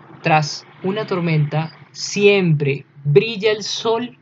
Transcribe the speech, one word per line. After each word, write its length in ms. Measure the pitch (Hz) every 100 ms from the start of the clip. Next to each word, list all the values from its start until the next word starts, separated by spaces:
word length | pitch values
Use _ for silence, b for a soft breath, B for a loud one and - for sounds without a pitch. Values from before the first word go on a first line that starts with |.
| - -
tras 440 | 170 156 151 - - -
una 240 | 185 208 214
tormenta 680 | 180 170 156 147 151 160 - -
siempre 920 | - - 202 202 202 175 151 143 143 - -
brilla 480 | 143 147 226 220 220
el 120 | 214
sol 540 | 196 - 226 226 247 -